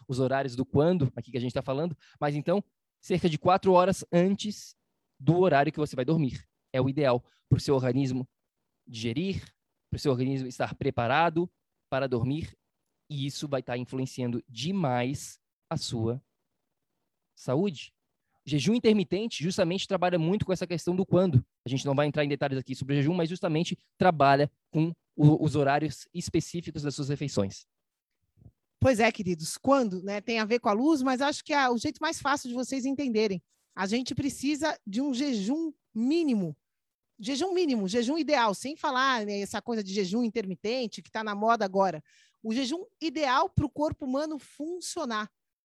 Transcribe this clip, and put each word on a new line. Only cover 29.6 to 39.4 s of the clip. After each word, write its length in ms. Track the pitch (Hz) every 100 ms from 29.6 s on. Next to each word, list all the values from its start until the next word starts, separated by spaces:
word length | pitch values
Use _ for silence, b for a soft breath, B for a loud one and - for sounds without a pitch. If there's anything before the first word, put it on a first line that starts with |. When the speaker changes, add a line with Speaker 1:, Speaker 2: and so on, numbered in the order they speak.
| - 277 233 180
Speaker 2:
né, 180 | 185 208
tem 160 | 202 233
a 80 | 214
ver 140 | 240
com 100 | 233
a 40 |
luz, 280 | 208 277 311
mas 200 | 254 254
acho 220 | 277 302
que 100 | -
é 140 | 294 262
o 80 | 240
jeito 200 | 294 -
mais 200 | 311 320
fácil 300 | 277 285 254
de 40 |
vocês 320 | 240 247 269 254
entenderem. 560 | 269 285 214 220 185 - _ _ -
A 120 | 190
gente 280 | 226 254 269
precisa 640 | 277 - 262 294 311 349 -
de 140 | 196
um 120 | 285
jejum 600 | 240 285 233 190 294 330 - _
mínimo. 600 | 220 240 330 320 220 175 147 _ _ _ _ _ -
Jejum 340 | 208 269 370
mínimo, 340 | 359 349 240 190
jejum 300 | 233 233 320
ideal, 360 | 277 285 226
sem 220 | 185 254 302
falar, 500 | 311 254 262 254 208
né, 140 |
essa 220 | 202